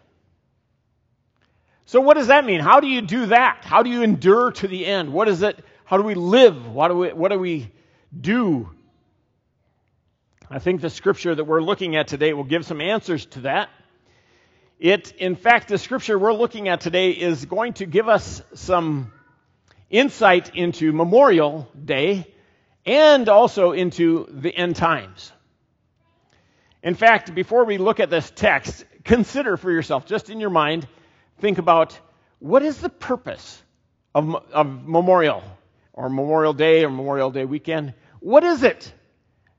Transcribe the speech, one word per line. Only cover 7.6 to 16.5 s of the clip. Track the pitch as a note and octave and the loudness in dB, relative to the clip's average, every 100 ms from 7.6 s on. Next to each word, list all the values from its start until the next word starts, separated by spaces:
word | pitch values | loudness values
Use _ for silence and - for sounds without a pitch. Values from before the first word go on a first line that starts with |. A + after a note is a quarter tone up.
| A2 _ _ _ _ C3+ | -10 _ _ _ _ -8
do? | C3 A#3+ G#3+ C3+ F#2+ D#2+ _ _ _ _ _ _ _ _ _ _ _ _ _ _ _ _ - | -2 0 0 -2 -6 -18 _ _ _ _ _ _ _ _ _ _ _ _ _ _ _ _ -16
I | C3+ | -6
think | F3 F#3 | -4 -4
the | D#3+ | -6
scripture | - F#3+ - F3 | -4 -4 -2 -4
that | D#3 | -4
we're | D3+ D#3+ | -2 0
looking | D#3+ G3+ F#3 | 0 -4 -2
at | D#3 D3 | -2 -4
today | C#3 D3+ | -2 -2
will | D3 | -2
give | C3+ E3 | -4 -4
some | D#3 D#3 | -4 -6
answers | E3 G#3+ G3 D#3 - | -4 -4 -4 -8 -8
to | C3+ | -10
that. | C3 E3 G#3 _ _ _ _ _ _ _ _ _ _ _ | -6 -4 -6 _ _ _ _ _ _ _ _ _ _ _
It, | E3 G3+ - | 0 0 -4
in | - F#3 F#3 | -8 -6 -2
fact, | A3+ A#3 - | 2 2 0
the | G3+ | -6
scripture | - B3+ - G3+ | -4 -6 -2 0
we're | G#3 | 0
looking | G#3+ A#3 | 0 -4